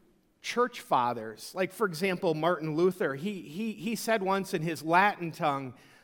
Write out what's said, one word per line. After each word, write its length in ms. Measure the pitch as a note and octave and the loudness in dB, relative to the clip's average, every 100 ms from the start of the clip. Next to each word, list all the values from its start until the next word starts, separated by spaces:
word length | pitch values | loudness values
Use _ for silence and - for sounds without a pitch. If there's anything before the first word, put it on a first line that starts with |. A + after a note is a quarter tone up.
| _ _ _ _ | _ _ _ _
church 400 | - A#3 A#3+ - | -6 0 0 -2
fathers, 720 | - C#3+ B2 A#2+ A2 G#2+ - | 0 2 2 0 -8 -12 -12
like, 180 | F#3 F#3 | -4 -4
for 140 | - G#3 | 0 -2
example, 460 | D#3 G3 F3+ F#3 | 0 0 0 0
Martin 420 | D#3 E3 E3 D#3 | 2 2 2 0
Luther, 420 | D3+ F#3 F3+ E3+ C3+ | 2 2 2 -2 -2
he, 260 | F#3 G3 | -6 -6
he, 300 | C#3+ D#3+ A3+ | -10 -6 -6
he 240 | G#3 E3+ A3+ | -4 -4 -4
said 260 | - A3 | 0 0
once 320 | F#3+ G3 F#3+ | 2 0 0
in 80 | F3 | -2
his 200 | E3 D3 | -2 -4
Latin 480 | D#3 E3+ G#3 F3 E3+ | 2 6 6 2 -6
tongue 440 | - D#3+ C#3 C3 - - - | -2 0 0 -4 -12 -20 -20